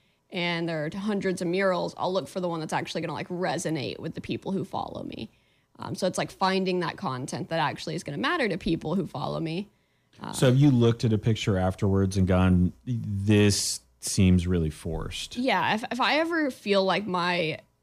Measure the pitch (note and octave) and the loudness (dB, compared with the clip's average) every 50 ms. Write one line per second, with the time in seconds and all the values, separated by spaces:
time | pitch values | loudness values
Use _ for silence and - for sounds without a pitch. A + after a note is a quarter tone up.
0 | _ _ _ _ _ - - F#3 F3 F3 F3 E3 E3+ E3+ E3 D#3 D3 D#3 - G3+ | _ _ _ _ _ -12 -6 -4 -4 -2 -2 -2 -2 -4 -4 -4 -4 -6 -6 -6
1 | G3 G#3+ G#3 G3 F3+ F#3+ F#3 F3+ F#3 E3 F3 F#3+ G3 F#3+ F3+ E3+ E3+ E3+ - - | -4 -2 -2 -2 0 -2 -2 -2 -2 -2 0 2 2 2 2 0 -2 -4 -4 -4
2 | B2 F3 F#3 F#3+ C3+ - - G3 F3+ F3 E3+ E3 D#3 D#3+ E3 E3 E3 - - F3+ | -4 -2 -2 -2 -4 -4 -6 -6 -4 -4 -4 -4 -4 -4 -4 -4 -4 -4 -6 -6
3 | D#3+ D#3+ D3+ A2+ - - F3+ E3+ F#3 F3 C#3+ D#3+ F#3 E3 D#3+ D3+ A#2+ G2+ D2 - | -6 -4 -6 -6 -6 -6 -6 -4 -2 -2 -2 -2 -2 -2 -4 -4 -4 -6 -8 -8
4 | A2+ C3 - - - - - A2 - - G3 F#3 D3 - - - - - - - | -10 -10 -10 -10 -8 -8 -8 -6 -4 -4 -4 -4 -4 -4 -6 -8 -6 -6 -8 -10
5 | - - - - - - _ _ _ _ _ _ _ _ _ - - - A#2+ - | -10 -10 -10 -12 -12 -14 _ _ _ _ _ _ _ _ _ -14 -10 -10 -6 -2
6 | - F#3 F3+ - D#3 - - - F#3+ F#3 F#3+ F#3+ F#3+ F#3 F3+ F3+ F3 D#3 - - | -2 -2 -2 -2 -4 -4 -4 -2 0 2 2 2 0 0 0 0 -2 -2 -4 -6
7 | - D#3 C3 B2 B2+ - - - - - E3 E3 D#3 C#3 A2+ - - - D#3 F3 | -6 -6 -6 -6 -6 -6 -6 -8 -6 -4 -2 -2 -2 -2 -2 -6 -8 -8 -8 -8
8 | - - - D#3 A3 C#4+ F4 F4 C4+ G#3+ F3+ - - - D#3+ D#3+ - D#3 D#3 G3+ | -8 -8 -8 -4 -4 -2 0 0 0 -2 -2 -2 -2 -2 -2 -2 -2 -2 -2 -2
9 | D#3 - - C#3 - - D3 D3 D#3+ D#3+ D#3+ F3+ G#3 - _ _ _ _ _ _ | -2 -4 -6 -6 -6 -4 -4 -4 -4 -4 -4 -6 -8 -10 _ _ _ _ _ _
10 | _ _ _ - - - - - - C3 B2 C3+ C#3+ D3 C3 A#2+ A#2 A#2 A2+ - | _ _ _ -16 -14 -8 -2 2 4 4 6 8 8 8 8 8 6 4 4 4
11 | - A2+ A2 G2+ - A2+ G#2+ - - - G2+ F#2 F#2 F#2 F#2 - - G2 G2 G2 | 2 2 2 2 2 2 0 0 2 0 2 2 2 0 0 0 2 2 4 4
12 | G2 F#2+ F#2+ G2 F#2+ F2+ F#2+ F#2 F#2 F#2 F#2 F2+ F2+ F2 - _ - - B2 A2+ | 4 2 2 2 4 4 6 6 6 6 6 6 4 2 0 _ -8 -6 -4 -4
13 | G#2+ G#2 G#2 G2 G2 G#2 G#2+ G#2 G#2 G2+ G2+ - - - - - _ _ _ _ | -4 -4 -4 -2 2 4 6 6 6 6 4 2 0 -4 -4 -6 _ _ _ _
14 | - - - - G2 F#2 F#2 F2+ E2+ F2+ F2+ F2 D#2+ D#2 D2+ - - F2 D#2+ D#2 | -8 -4 2 4 6 6 6 6 4 2 0 0 0 0 -2 -6 -8 -6 -6 -6
15 | - - - - - - - A#3+ B3 C4 G#3 F#3 D#3+ A#2 F#3 G#3+ A#3+ - - A#3+ | -6 -6 -8 -10 -12 -10 -6 -4 0 0 0 2 2 0 0 -2 -2 -4 -4 -2
16 | B3+ G3+ B3+ D4 E4 E4 F4 D#4+ D4+ C4+ B3 - - G#3 G3 G3 F#3+ F#3+ F3+ E3 | 0 2 2 2 0 0 0 0 0 -2 -2 -4 -2 0 2 2 4 2 0 0
17 | G#3 A3 F3+ F3+ E3+ F3+ F3+ F3 E3+ D#3 C#3+ - - _ _ _ | -2 -2 -2 -2 0 0 0 0 -2 -2 -4 -6 -12 _ _ _